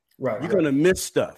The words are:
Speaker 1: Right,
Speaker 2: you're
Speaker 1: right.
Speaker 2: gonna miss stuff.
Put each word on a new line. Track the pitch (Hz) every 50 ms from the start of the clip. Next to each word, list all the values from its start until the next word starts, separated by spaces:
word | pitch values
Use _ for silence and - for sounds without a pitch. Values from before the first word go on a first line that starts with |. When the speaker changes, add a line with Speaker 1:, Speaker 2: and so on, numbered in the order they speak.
| _ _ _
Speaker 1:
Right, | - 135 123 107 104
Speaker 2:
you're | 147 170
Speaker 1:
right. | 202 185 160
Speaker 2:
gonna | 147
miss | 135 143 160 185 190 - -
stuff. | - - 143 - - -